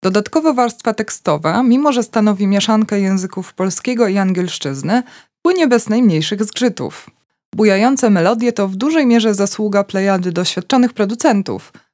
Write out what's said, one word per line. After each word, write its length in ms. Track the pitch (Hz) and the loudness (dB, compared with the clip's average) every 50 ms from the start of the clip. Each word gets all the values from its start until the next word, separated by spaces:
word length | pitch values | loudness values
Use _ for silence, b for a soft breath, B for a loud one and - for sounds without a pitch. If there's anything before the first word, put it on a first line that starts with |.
| - | 0
Dodatkowo 500 | 190 190 208 208 - - 320 311 320 285 | 0 0 0 -2 0 -4 -2 0 0 0
warstwa 400 | 247 247 240 226 - - - 214 | 2 0 -2 -2 -4 -4 -4 -4
tekstowa, 680 | - 226 220 - - _ - 151 151 160 160 165 208 254 | -4 -4 -6 -6 -4 _ -2 -2 -2 -2 -2 0 0 2
mimo 280 | 254 233 262 294 302 | 2 2 2 2 0
że 120 | 269 240 226 | 0 0 -2
stanowi 440 | - - 233 208 214 208 190 208 196 | -2 0 0 2 2 0 0 0 0
mieszankę 520 | 196 202 202 - 220 214 220 214 214 202 | 0 0 0 0 0 0 0 0 -2 -2
języków 540 | 196 190 190 190 185 185 - - 185 - - | 0 0 0 -2 -4 -6 -10 -10 -12 -12 -8
polskiego 540 | - 185 190 175 - - - 254 233 240 202 | -6 -4 -4 -4 -4 -4 -4 0 0 0 0
i 100 | 185 202 | 2 0
angielszczyzny, 880 | 196 190 185 175 180 180 - - - 143 139 135 139 151 202 247 247 B B B B B B _ | 0 0 0 -2 -2 -4 -6 -8 -8 -8 -8 -6 -4 0 0 0 -2 B B B B B B _
płynie 260 | _ 330 370 370 330 269 | _ 0 0 2 2 2
bez 220 | 247 233 - - | 2 2 2 2
najmniejszych 540 | 214 226 254 220 170 156 156 - 214 196 220 | 0 2 4 4 2 2 0 -2 -4 -4 -4
zgrzytów. 640 | 208 - - 247 254 - - 143 87 - - - - _ _ _ _ _ _ _ _ - | -6 -4 -2 -2 -2 -2 -2 -8 -10 -10 -12 -20 -20 _ _ _ _ _ _ _ _ -4
Bujające 540 | - 214 214 196 190 214 247 277 254 - 226 | 0 2 2 4 4 4 4 2 4 4 4
melodie 440 | 208 180 165 180 233 233 240 240 233 | 4 4 4 2 2 2 0 -2 0
to 140 | - 202 190 | 0 -2 -4
w 80 | 190 | -4
dużej 300 | 190 220 294 311 330 294 | -4 -4 0 0 2 2
mierze 280 | 247 233 233 214 226 208 | 4 4 4 2 2 0
zasługa 500 | 190 196 196 - - 214 214 196 202 202 | 0 0 -2 -2 -4 -4 0 0 0 -2
plejady 480 | 202 - 196 190 196 196 190 180 185 | 0 -2 -2 0 0 0 0 -2 -2
doświadczonych 600 | 170 175 180 175 - - 185 _ - 262 247 247 247 | -2 -2 -4 -2 -4 -6 -4 _ 2 2 2 2 2
producentów, 800 | - 214 196 220 233 - 311 240 202 190 - 110 95 - - b b b b | -2 -2 -2 -2 0 2 2 2 2 0 -4 -6 -10 -10 -14 b b b b